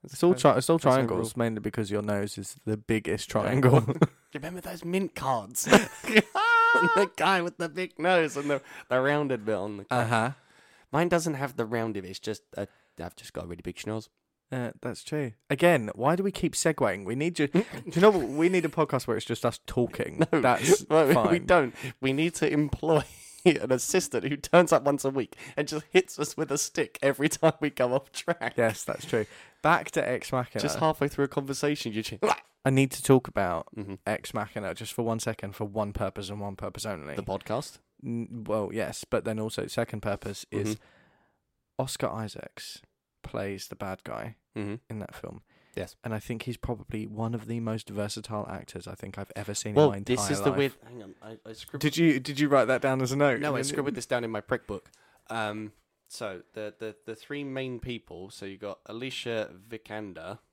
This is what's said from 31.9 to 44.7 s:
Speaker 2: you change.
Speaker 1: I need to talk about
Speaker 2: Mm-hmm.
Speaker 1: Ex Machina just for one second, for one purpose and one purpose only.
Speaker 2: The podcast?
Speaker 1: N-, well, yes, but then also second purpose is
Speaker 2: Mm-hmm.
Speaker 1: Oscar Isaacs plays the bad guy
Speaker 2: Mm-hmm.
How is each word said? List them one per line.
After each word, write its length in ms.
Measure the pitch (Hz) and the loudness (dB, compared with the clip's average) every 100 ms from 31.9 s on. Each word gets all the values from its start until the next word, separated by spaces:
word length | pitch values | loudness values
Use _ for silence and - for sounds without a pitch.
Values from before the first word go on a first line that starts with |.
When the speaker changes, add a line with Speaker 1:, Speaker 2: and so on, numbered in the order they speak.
Speaker 2:
you 100 | 107 | -4
change. 180 | 110 110 - - - _ 135 | -6 -2 0 0 -6 _ 2
Speaker 1:
I 60 | |
need 200 | 135 135 | 4 4
to 100 | - | 0
talk 280 | - 131 - | 6 6 6
about 380 | - 92 82 - - | -2 0 -2 -6 -12
Speaker 2:
Mm-hmm. 200 | 101 95 - | -10 -6 -4
Speaker 1:
Ex 280 | 104 - | -4 -4
Machina 400 | 113 95 113 98 | -6 -6 -6 -8
just 180 | - 110 | -8 -8
for 100 | - | -4
one 160 | 117 113 | -2 -2
second, 340 | 117 110 104 98 | -4 -6 -10 -8
for 80 | |
one 300 | 104 104 104 | -6 -4 -4
purpose 360 | 98 98 101 95 | -2 -4 -6 -10
and 120 | 104 | -8
one 160 | 101 95 | -8 -8
purpose 280 | 101 - 113 | -10 -8 -8
only. 300 | 92 71 71 | -8 -8 -8
Speaker 2:
The 80 | |
podcast? 560 | 92 95 - 110 - - _ _ 120 | -6 -6 -4 -6 -6 -16 _ _ -8
Speaker 1:
N-, 380 | 117 117 120 107 | -6 -6 -10 -4
well, 240 | 110 98 | -2 -2
yes, 320 | 110 92 - - | -4 -6 -6 -4
but 140 | 117 | -2
then 160 | 117 110 | -2 -4
also 260 | 110 - 92 | -4 -6 -6
second 340 | - 117 107 | -4 -4 -4
purpose 440 | 107 101 104 101 - | -4 -4 -6 -10 -8
is 240 | 104 104 113 | -4 -4 -6
Speaker 2:
Mm-hmm. 1040 | _ _ _ _ _ _ _ _ _ - | _ _ _ _ _ _ _ _ _ -6
Speaker 1:
Oscar 260 | 131 - - | -6 -2 -4
Isaacs 720 | 104 107 - - - - - _ _ _ _ | -4 -8 -10 -16 -16 -16 -18 _ _ _ _
plays 440 | - 110 101 98 - | -10 -6 -6 -8 -12
the 60 | - | -10
bad 260 | 98 92 | -8 -8
guy 320 | - 57 - 110 _ - | -10 -10 -10 -14 _ -8
Speaker 2:
Mm-hmm. 180 | 101 | -8